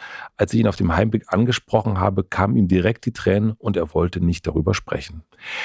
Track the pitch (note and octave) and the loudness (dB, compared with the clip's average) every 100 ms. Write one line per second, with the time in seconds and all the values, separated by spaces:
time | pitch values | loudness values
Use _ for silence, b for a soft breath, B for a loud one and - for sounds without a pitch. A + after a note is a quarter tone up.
0 | B B B - G#2 A2+ G#2+ F#2 F#2+ E2 | B B B -4 -2 2 0 0 0 0
1 | A2 G#2+ - F#2 A#2+ A#2+ - G#2+ A2 F#2+ | 0 -2 2 2 4 0 0 0 0 0
2 | F#2+ F#2+ F#2 - G2 B2 F#2 F#2 F2+ A#2 | 0 0 -2 0 2 4 4 4 2 -2
3 | - - - G2 A2 G#2+ A2 G2 E2 - | -6 -4 0 0 0 -2 -4 -2 -2 0
4 | F2+ F2+ E2+ F2 - D#2+ D#2+ F#2+ - - | 0 0 0 0 -2 -2 0 -2 -2 -8
5 | - D#2+ - B B B | -8 -16 -20 B B B